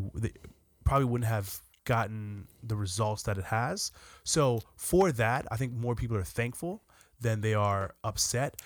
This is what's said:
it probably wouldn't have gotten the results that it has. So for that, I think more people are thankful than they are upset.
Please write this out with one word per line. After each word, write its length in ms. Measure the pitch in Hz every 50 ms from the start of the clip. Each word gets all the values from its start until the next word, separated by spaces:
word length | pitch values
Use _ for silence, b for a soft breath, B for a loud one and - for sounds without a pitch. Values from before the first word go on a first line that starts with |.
| 98 98 - -
it 160 | 110 107 - - - - - _ _ _ _ _ -
probably 220 | - 135 139 135
wouldn't 240 | 123 120 120 117 113
have 320 | 113 107 98 98 - - - - _ _ -
gotten 640 | - 123 113 110 101 110 110 107 104 104 101 - - - -
the 140 | - 113 110
results 480 | 104 101 95 92 110 110 107 107 - -
that 140 | 113 101 98
it 80 | 92
has. 460 | - 110 110 120 143 185 202 - - - B B B B B B
So 380 | B - 160 143 131 120 113 - - -
for 360 | - - - 170 180 190 180 131
that, 340 | 110 113 110 123 139 - -
I 60 | 113 113
think 160 | 135 123 127
more 220 | 113 120 120 120
people 220 | 110 123 113 113 101
are 60 | 90
thankful 600 | - - - 117 127 120 - 165 175 196 226 _ _ b b b b b b
than 200 | 120 117 113 107
they 120 | 104 110 107
are 400 | 104 104 101 101 98 98 92 - _ -
upset. 580 | 113 104 - - - - 117 143 143 - - B